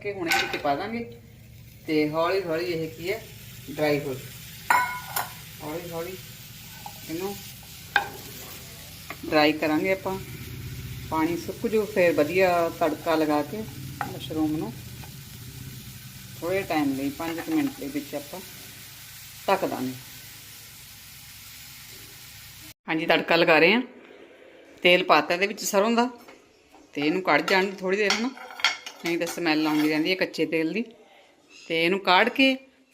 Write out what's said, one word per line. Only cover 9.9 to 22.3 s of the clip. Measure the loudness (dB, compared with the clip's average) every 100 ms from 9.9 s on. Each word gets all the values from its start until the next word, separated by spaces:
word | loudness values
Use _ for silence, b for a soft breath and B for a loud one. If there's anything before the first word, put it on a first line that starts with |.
ਆਪਾਂ, | 0 -2 -6 -8 -12 -12 -12 -10 -10 -10 -10 -4
ਪਾਣੀ | 0 0 0
ਸੁੱਕ | -4 -6 0
ਜੂ, | 0
ਫਿਰ | 2 4 6
ਵਧੀਆ | 6 4 6 6 6 2 2
ਤੜਕਾ | 0 2 0
ਲਗਾ | 2 4 2
ਕੇ | 0 -6 -8 -10 -12 -6 -6
ਮਸ਼ਰੂਮ | -6 -6 -2 0 0
ਨੂੰ | -4 -8 -14 -14 -14 -16 -16 -16 -14 -14 -14 -14 -14 -16 -16 -16 -16 -8
ਥੋੜ੍ਹੇ | -2 -2
ਟਾਈਮ | 0 0 0 0
ਲਈ, | -2
ਪੰਜ | -4 -4 -4
ਕੁ | 0
ਮਿੰਟ | 0 0 -2
ਦੇ | -6
ਵਿੱਚ | -6 -6
ਆਪਾਂ | -8 -8 -12 -12 -16 -16 -18 -18 -18 -18 -16 -16 -6 0
ਢੱਕ | 2
ਦਾਂਗੇ। | 2 -2 -4 -6 -12 -16 -16 -18 -18 -18 -18 -18 -18 -18 -18 -18 -18 -18 -18 -16 -16 -18 -18 -18 -18 -18 -18